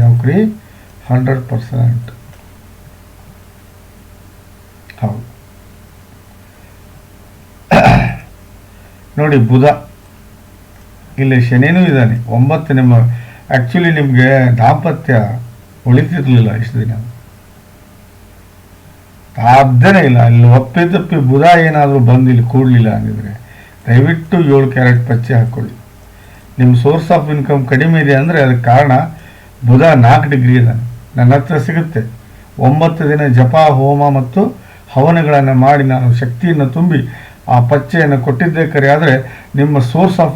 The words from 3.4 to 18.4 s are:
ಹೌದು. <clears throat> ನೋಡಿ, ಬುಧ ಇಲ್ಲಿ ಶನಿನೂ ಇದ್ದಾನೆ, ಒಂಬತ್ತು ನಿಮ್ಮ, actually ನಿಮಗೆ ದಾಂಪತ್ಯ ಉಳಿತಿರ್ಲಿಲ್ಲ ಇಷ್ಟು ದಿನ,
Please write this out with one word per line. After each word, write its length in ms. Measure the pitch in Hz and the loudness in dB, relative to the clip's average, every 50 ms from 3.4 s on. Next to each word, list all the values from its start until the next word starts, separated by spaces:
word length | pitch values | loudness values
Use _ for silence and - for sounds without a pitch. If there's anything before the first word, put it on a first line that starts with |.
| - - - - - - - - - - - - - - - - - - - - - - - - - - - - - - - - | -20 -20 -20 -20 -20 -20 -20 -20 -20 -20 -20 -20 -20 -20 -20 -20 -20 -20 -20 -20 -20 -20 -20 -20 -20 -20 -20 -20 -20 -20 -14 -10
ಹೌದು. 200 | 117 104 - - - - - - - - - - - - - - - - - - - _ - - - - - - - - _ _ - - - - - - - - - - - - - - - - - - - - - - | -10 -10 -10 -12 -16 -20 -20 -20 -20 -20 -20 -20 -20 -20 -20 -20 -20 -20 -20 -20 -20 _ -20 -20 -20 -20 -20 -20 -20 -20 _ _ -20 -20 -20 -20 -20 -20 -20 -20 -20 -20 -20 -20 -20 -20 -20 -20 -20 -20 -20 -18 -6 -2
<clears throat> 1500 | - - - - - - - - - - - - - - - - - - - - - - - - - - - - - 147 | 0 2 2 2 2 2 0 -4 -8 -12 -16 -20 -20 -20 -20 -20 -20 -20 -20 -20 -20 -20 -20 -20 -20 -20 -20 -12 -6 -4
ನೋಡಿ, 180 | 151 151 147 131 117 110 | -2 0 2 0 2 2
ಬುಧ 120 | 127 127 139 147 - - - - - - - - - - - - - - - - - - - - - - - - - - - - - - | 2 2 2 2 0 -2 -8 -20 -20 -20 -20 -20 -20 -20 -20 -20 -20 -20 -20 -20 -20 -20 -20 -20 -20 -20 -20 -20 -20 -20 -20 -16 -6 -4
ಇಲ್ಲಿ 160 | 135 135 131 123 120 120 | -2 0 0 0 0 2
ಶನಿನೂ 320 | 123 123 135 156 175 185 180 165 | 2 2 2 2 2 2 2 2
ಇದ್ದಾನೆ, 260 | 139 131 120 107 113 - - - 113 | 2 0 0 0 -2 -4 -6 -4 -2
ಒಂಬತ್ತು 340 | 120 131 143 160 160 - - 139 131 | 0 0 0 0 -4 -4 -2 -2 0
ನಿಮ್ಮ, 160 | 127 123 120 117 117 120 - - - - - - - - 139 | 2 4 4 4 2 0 -2 -6 -10 -18 -20 -20 -10 -4 -4
actually 340 | 131 120 120 - 180 175 170 160 | -4 -4 -2 -2 -2 0 0 0
ನಿಮಗೆ 320 | 151 143 135 127 127 127 131 135 131 127 123 117 120 | 0 -2 0 0 2 2 2 2 2 2 0 0 2
ದಾಂಪತ್ಯ 540 | 113 131 151 - - 165 139 - - - 127 110 101 101 113 - - - - - - - - - - 123 | 2 0 0 0 -2 -6 -6 -6 -4 -2 -2 -2 -2 -4 -6 -10 -12 -16 -20 -20 -20 -20 -20 -10 -2 0
ಉಳಿತಿರ್ಲಿಲ್ಲ 640 | 123 143 160 160 175 160 131 131 123 117 110 104 104 113 | 0 0 0 -2 -4 -4 -2 0 2 2 2 0 -2 -4
ಇಷ್ಟು 140 | - - - 113 | -8 -6 -6 -6
ದಿನ, 100 | 110 - - - - - - - - - - - - - - - - - - - - - - - - - - - - - - - | -6 -6 -8 -8 -12 -14 -18 -20 -20 -20 -20 -20 -20 -20 -20 -20 -20 -20 -20 -20 -20 -20 -20 -20 -20 -20 -20 -20 -20 -20 -20 -20